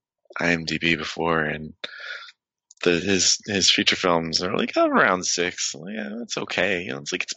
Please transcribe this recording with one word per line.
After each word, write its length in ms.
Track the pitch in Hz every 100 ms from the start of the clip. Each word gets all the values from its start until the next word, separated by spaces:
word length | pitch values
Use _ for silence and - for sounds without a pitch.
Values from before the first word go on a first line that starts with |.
| _ _ _ -
I 120 | 85
M 100 | 85
D 140 | 78 78
B 180 | 82 80
before, 460 | 78 - 82 82
and 300 | 76 76 78 - - - - - - _ _ _ _ -
the, 160 | 90 85
his, 400 | 92 95 82 - -
his 260 | 98 87
feature 240 | - 101 -
films 460 | 92 85 82 80
are, 120 | 90 -
like, 200 | 247 330
around 480 | 330 262 127 92 -
six. 480 | - 87 - -
Like, 220 | 69 85 151
yeah, 140 | 208 220
it's 160 | 233 -
okay. 460 | - - 92 90
You 80 | 95
know, 80 | 67
it's 120 | 71
like, 120 | -
it's 100 | -